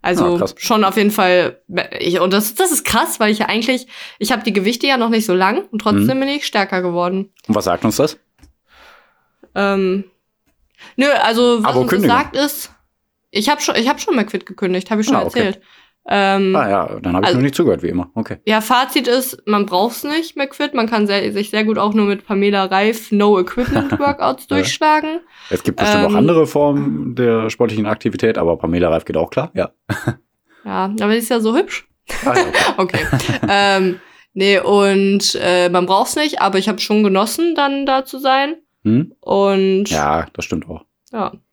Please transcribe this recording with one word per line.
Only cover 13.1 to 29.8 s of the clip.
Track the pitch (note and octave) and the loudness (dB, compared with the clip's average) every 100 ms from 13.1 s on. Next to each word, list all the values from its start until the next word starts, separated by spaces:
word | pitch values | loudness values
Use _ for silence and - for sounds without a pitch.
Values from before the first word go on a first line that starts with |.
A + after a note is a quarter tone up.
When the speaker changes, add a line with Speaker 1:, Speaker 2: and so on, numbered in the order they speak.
| _ _ | _ _
Speaker 1:
ich | - A3 | -4 -2
hab | D4 | 0
schon, | - - | 0 0
ich | A#3 | 0
hab | D4 | -2
schon | - C#4+ | 0 0
McFit | G#3 - - | 0 -6 -10
gekündigt, | F#3 F#3+ F#3 F#3 | -6 -2 -2 -2
hab | G#3+ | -2
ich | A3 | 0
schon | B3 | 0
Speaker 2:
Ah, | |
okay. | - A#3+ G#3 | 0 -2 -2
Speaker 1:
erzählt. | G3+ _ _ _ _ - | -4 _ _ _ _ -4
Ähm, | G3+ G3 G3 F#3+ | 0 2 2 2
Speaker 2:
Ah | F3 A#2 | 2 2
ja, | G2 E2 G#1+ | 0 -2 -6
dann | F2+ F2 | -2 0
hab | |
ich | G2 | 2
Speaker 1:
also | B2 | 2
Speaker 2:
nur | |
nicht | C#3 C3 | 0 2
zugehört, | D#3+ F2 | 2 2
wie | F2 | 0
immer. | F2 F2+ | -4 -4
Okay. | - A2 - | -8 -8 -8
Speaker 1:
Ja, | - G#3+ | -2 -2
Fazit | G#3+ B3 C4+ D4 A#3 | 2 0 2 -2 0
ist, | B3 B3+ - - | 0 -2 -8 -2
man | G#3 G3+ | 0 0
braucht's | F3+ A3 A#3+ | 0 0 -2
nicht, | C#4+ D#4 E4 - | -4 -4 -4 -6
McFit. | C#4 - D4 | -8 -4 -4
Man | C#4+ A3 | -2 -2
kann | A3+ G#3 | 0 0
se-, | G3+ G#3 | 0 -2
sich | G3+ G#3 | -4 -4
sehr | G#3+ | -2
gut | A3 A3 | 0 0
auch | G#3 | 0
nur | G#3+ G3+ | 2 0
mit | G3 | -2
Pamela | - G3 G3+ G3+ F#3+ | -4 0 2 0 0
Reif | F#3+ G#3 A3+ - | 0 0 -2 -2
No | G#3 G#3 G3+ | 2 4 4
Equipment | F3+ - B3 C4 C#4 | 2 -2 -2 0 0
Speaker 2:
<laughs> | - | 0
Speaker 1:
Workouts | C#4+ C#4+ B3+ C4 - | -2 0 -4 -4 -4
Speaker 2:
Ja. | C#4+ | -2
Speaker 1:
durchschlagen. | C#4+ - D#4 D4+ D#4 E4 - - - | -2 0 2 2 -2 -8 -10 -20 -8
Speaker 2:
Es | - | -4
gibt | - - | -4 -2
bestimmt | G3+ G#3 | 0 2
auch | - | 2
Speaker 1:
Ähm, | - | 4
Speaker 2:
andere | D3+ E3+ D3 | 4 4 4
Formen | D3 D3 C#3+ C#3+ D3 C#3 B2 | 2 2 2 -2 -4 -6 0
der | A#2+ A2+ A2+ | 2 2 -2
sportlichen | - A#2 G#2+ G#2 | 0 0 0 -2
Aktivität, | G#2+ A2+ F#2 A2+ - | -2 -2 0 0 0
aber | E2+ E2 | 0 0
Pamela | E2 F2 E2+ | 0 0 2
Reif | D#2+ | 0
geht | - D#2 | -2 -4
auch | E2 | -2
klar, | - D#3+ | -4 -4
ja. | F#2 - _ | -6 -6 _